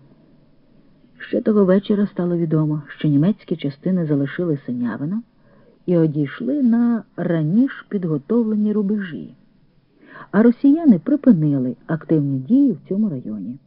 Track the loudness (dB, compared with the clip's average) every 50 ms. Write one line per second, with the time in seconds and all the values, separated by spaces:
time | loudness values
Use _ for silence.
0 | -20 _ _ _ _ _ _ _ _ _ _ _ _ _ _ _ _ _ _ _
1 | _ _ _ -20 -8 -6 -4 -2 0 2 2 4 4 4 4 2 2 0 0 0
2 | 0 -2 -2 -4 -2 -2 -2 -2 0 0 0 0 0 0 -2 -4 -6 -10 -8 -2
3 | 0 2 2 4 4 2 0 -2 -6 -8 -6 -6 -6 -8 -8 -6 -2 -2 0 0
4 | 0 0 0 0 0 -2 -4 -4 -2 -2 -2 -2 -4 -6 -6 -4 -4 -4 -4 -6
5 | -6 -6 -6 -6 -8 _ _ _ _ _ _ -20 _ _ _ _ _ 0 2 2
6 | 2 2 2 0 -2 -4 -4 -6 -4 -4 -2 0 2 2 4 2 2 2 0 -2
7 | -4 -8 _ -6 -4 -2 0 0 0 2 2 2 2 2 -2 -8 -10 _ -6 -4
8 | -2 -2 -4 -4 -2 -2 0 0 0 0 0 0 0 0 0 0 0 0 -2 -4
9 | -4 -8 -10 -12 -12 -14 -18 _ _ _ _ _ _ _ _ _ _ _ _ _
10 | _ -20 -20 -20 -10 -2 2 4 4 4 4 4 4 4 4 6 6 4 4 4
11 | 2 0 -2 -2 -2 -4 -4 -2 0 0 0 0 -2 -4 -6 -8 -8 -6 -6 -6
12 | -2 -2 0 0 0 -2 -4 -6 -2 0 0 2 2 0 0 -4 -8 -6 -4 -4
13 | -2 -4 -4 -6 -8 -10 -10 -10 -10 -12 -12 -14 _